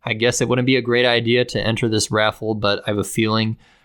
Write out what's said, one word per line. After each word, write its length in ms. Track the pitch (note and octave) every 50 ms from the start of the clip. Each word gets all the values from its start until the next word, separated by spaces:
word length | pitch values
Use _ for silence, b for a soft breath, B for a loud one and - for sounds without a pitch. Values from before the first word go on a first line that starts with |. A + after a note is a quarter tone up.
| _
I 100 | - A2+
guess 280 | A2 A2+ A#2+ A#2+ -
it 80 | B2+ A#2
wouldn't 160 | B2 B2 B2+
be 100 | B2+ C3
a 60 | B2+
great 240 | A#2 A2+ A#2+ A#2+ B2
idea 400 | B2 A#2+ A#2 A#2 A#2 A#2 B2 B2
to 160 | - - A2+
enter 260 | G2+ G#2+ A2 - - A#2
this 220 | A2 G#2+ - -
raffle, 460 | G#2+ G#2+ G#2+ G#2+ G#2+ - - A2 A2
but 260 | G#2+ G#2 G2+ G2+ G2 - -
I 20 |
have 80 | G#2 G#2
a 60 | F#2+
feeling, 540 | - - - A2+ A2 G#2+ A2 A2 A2 A2+ b b b b b b